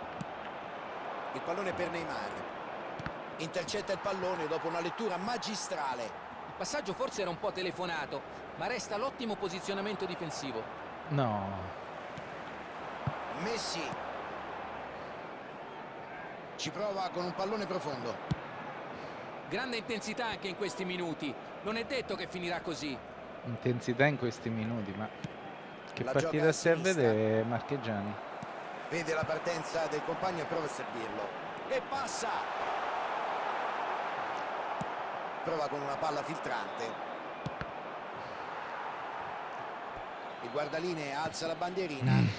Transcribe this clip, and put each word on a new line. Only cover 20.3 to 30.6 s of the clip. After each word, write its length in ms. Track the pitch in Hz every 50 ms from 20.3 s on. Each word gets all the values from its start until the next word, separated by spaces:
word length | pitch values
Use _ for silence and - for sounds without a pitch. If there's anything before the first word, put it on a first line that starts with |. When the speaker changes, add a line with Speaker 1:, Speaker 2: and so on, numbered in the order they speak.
| 208 175 - 196
Speaker 2:
in 80 | 175
questi 280 | - 208 185 - - 190
minuti. 480 | 180 180 180 175 170 156 - - 143 - - - - - - -
Non 140 | 196 220
è 80 | 226 226
detto 300 | 226 277 254 226 - 208
che 120 | 185 185 -
finirà 320 | - 185 180 175 170 165
così. 360 | - - 160 123 135 151 131 107 - - - - - - - - -
Speaker 3:
Intensità 600 | 123 120 113 - 127 123 120 - - 120 117 139
in 140 | 151 147 123
questi 320 | 127 120 110 - - 120
minuti, 420 | 113 113 110 110 117 117 104 98 98
ma 140 | 98 107 107 - - - - - - - - - - - - - - - - -
che 100 | - 127
Speaker 1:
La 80 | 127 135
Speaker 3:
partita 240 | 143 143 165 151
Speaker 1:
gioca 120 | 151 151 160
a 20 | 151
Speaker 3:
stai 200 | - - 170 165
a 40 |
Speaker 1:
sinistra. 260 | 160 165 190 185 160 135
Speaker 3:
vedere, 400 | 117 110 107 110 110 110 110 110
Marchegiani? 720 | 117 120 113 - - 143 139 120 113 110 101 98 104 101 - - - - - - - - - - - - - - -
Speaker 1:
Vede 240 | - 170 165 147 160
la 100 | 160 156
partenza 640 | - 160 156 - 170 170 165 151 - - 165 160
del 180 | 151 151 151 139
compagno 380 | - 170 - - 185 180 170 147
e 20 |
prova 220 | 123 170 165